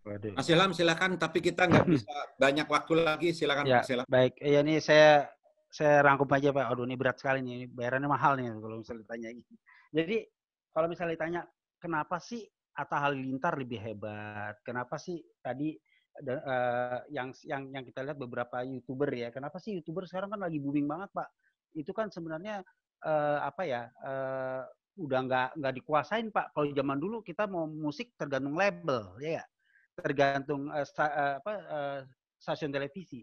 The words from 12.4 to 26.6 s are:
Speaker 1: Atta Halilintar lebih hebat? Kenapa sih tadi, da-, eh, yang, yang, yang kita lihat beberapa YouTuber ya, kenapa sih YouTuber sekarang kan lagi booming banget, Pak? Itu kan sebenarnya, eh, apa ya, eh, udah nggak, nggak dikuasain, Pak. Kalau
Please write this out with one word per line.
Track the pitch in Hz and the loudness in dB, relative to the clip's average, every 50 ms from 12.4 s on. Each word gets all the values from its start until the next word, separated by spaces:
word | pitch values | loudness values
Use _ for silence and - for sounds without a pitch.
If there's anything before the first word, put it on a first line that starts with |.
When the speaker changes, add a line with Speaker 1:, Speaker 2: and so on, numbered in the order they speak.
| 202 - _ _ _ _ _ | -12 -14 _ _ _ _ _
Speaker 1:
Atta | - 139 - 165 | -8 -6 -2 -2
Halilintar | 147 143 143 143 135 131 131 131 131 135 175 165 143 | 0 0 0 0 0 -4 -4 -4 -2 -2 -2 -2 -2
lebih | 131 120 120 | -6 -6 -8
hebat? | 107 104 117 104 101 107 107 104 104 104 107 104 104 104 104 107 _ _ | -8 -6 -8 -8 -8 -8 -8 -8 -8 -10 -10 -8 -8 -8 -8 -10 _ _
Kenapa | - 120 123 123 - 160 | -8 -6 -6 -6 -6 -8
sih | 147 - - 175 160 - _ _ _ _ | -10 -8 -10 -10 -10 -12 _ _ _ _
tadi, | 131 123 131 147 156 - - _ _ _ _ _ _ _ | -6 -4 -4 -4 -6 -6 -8 _ _ _ _ _ _ _
da-, | - 143 131 127 151 | -12 -6 -6 -6 -6
eh, | 151 143 131 127 123 123 120 123 123 123 123 120 - - 147 | -4 -4 -2 0 0 0 0 -2 -2 -4 -4 -8 -8 -8 -8
yang, | 135 123 131 123 - - | -8 -8 -8 -10 -14 -10
yang, | - 147 135 135 135 | -8 -8 -8 -8 -10
yang | 135 135 127 | -12 -12 -12
kita | 123 - 135 | -12 -10 -8
lihat | 135 139 156 | -8 -8 -8
beberapa | 139 131 120 120 120 120 - - 123 127 | -8 -10 -8 -4 -6 -6 -4 -4 -6 -6
YouTuber | 131 135 123 _ - 131 131 143 143 131 | -6 -8 -10 _ -10 -2 -2 -2 -2 -2
ya, | 120 117 120 | -4 -6 -8
kenapa | - 135 135 147 - 185 | -8 -10 -12 -10 -12 -12
sih | - 220 208 | -10 -8 -8
YouTuber | 175 151 - 160 190 185 165 | -8 -8 -8 -8 -8 -8 -8
sekarang | 180 185 196 196 214 | -8 -8 -6 -6 -6
kan | 208 | -6
lagi | 190 175 165 | -6 -4 -4
booming | 147 139 143 143 147 143 147 | -4 -4 -2 0 0 0 0
banget, | 151 170 202 196 _ | -4 -6 -8 -8 _
Pak? | 185 147 - _ _ _ _ _ _ _ _ _ | -8 -8 -8 _ _ _ _ _ _ _ _ _
Itu | 156 143 202 185 | -10 -10 -8 -6
kan | 220 220 208 | -6 -6 -6
sebenarnya, | - 185 165 160 160 160 185 214 214 196 185 _ _ _ _ _ _ _ - | -8 -10 -10 -8 -10 -10 -8 -10 -10 -10 -12 _ _ _ _ _ _ _ -4
eh, | 160 156 151 147 147 147 143 139 | 0 0 2 2 0 0 -2 -2
apa | 139 - - 190 156 | -6 -6 -6 -4 -4
ya, | 123 120 117 117 | -4 -4 -6 -10
eh, | _ - 131 139 135 135 135 131 135 131 131 131 131 131 127 - - _ _ _ _ | _ -14 -10 -6 -6 -4 -4 -4 -4 -4 -4 -4 -6 -6 -8 -12 -16 _ _ _ _
udah | 202 170 139 131 131 131 127 | -10 -4 0 0 0 2 2
nggak, | 131 127 127 127 - 160 | 2 2 2 0 -4 -4
nggak | 139 131 127 | -4 -2 -4
dikuasain, | 127 - - 151 147 135 - 202 233 233 220 - | -4 -4 0 0 0 2 0 -4 -4 -4 -2 -2
Pak. | 190 151 - _ | -2 -2 -2 _
Kalau | 151 | 0